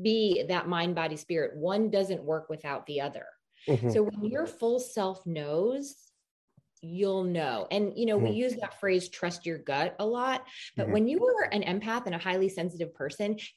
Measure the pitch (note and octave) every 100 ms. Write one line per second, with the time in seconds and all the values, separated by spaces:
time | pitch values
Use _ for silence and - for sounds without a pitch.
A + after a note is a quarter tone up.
0 | G3 A3 G#3+ F3 D3+ F3+ E3 F3 F3 E3
1 | D#3+ D3+ - E3+ C#3 D3+ E3 G3+ A3 G3
2 | F#3+ F3+ D3 D#3 D#3 D#3 D3 C#3 - D3
3 | C#3 - - - _ _ - C3 A#2 A2
4 | G#2+ G#3 G#3+ C4+ E4 - A#3 B3 B3 -
5 | F#3+ F#3+ F3 D#3 D3 D#3 G#3+ C4+ C#4 -
6 | - _ _ _ _ _ _ _ E3 F3
7 | G3 F#3+ F#3 E3+ D3 A2+ F#2 G3+ G3+ -
8 | A#3 G#3 G#3+ G#3+ B3+ A#3 G3+ - G3 F#3
9 | F3 - F3 F3 E3+ D#3+ C#3+ C#3 E3+ -
10 | G#3 A#3+ B3+ C4 - - - - - G#3
11 | A3+ E4 B4 A4+ - G#3 F3 F#3+ G#3+ A#3
12 | A3 E3+ F#3 F#3 F#3+ F#3 F3 E3+ E3 -
13 | C#3+ - G#3 G#3+ -